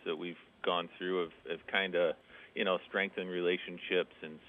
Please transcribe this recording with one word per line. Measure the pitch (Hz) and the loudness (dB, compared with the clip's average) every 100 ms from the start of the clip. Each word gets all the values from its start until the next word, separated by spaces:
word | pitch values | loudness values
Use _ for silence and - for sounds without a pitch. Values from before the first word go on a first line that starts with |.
| 87 | -4
that | 78 | -4
we've | 87 82 - - | -4 -8 -14 -6
gone | 95 87 85 - | 0 0 -2 -4
through | 90 92 | -2 0
have, | 82 - 71 | 0 -6 -8
have | 82 - | -8 -2
kinda, | 98 95 87 85 - - - - - | 0 2 4 4 2 -8 -20 -10 -2
you | |
know, | 101 90 - | 2 2 0
strengthened | 101 95 - 92 | 0 0 -2 -4
relationships | 90 87 90 - 90 - 92 85 - | 0 2 2 -2 -10 0 2 2 -4
and | 78 78 | -14 -14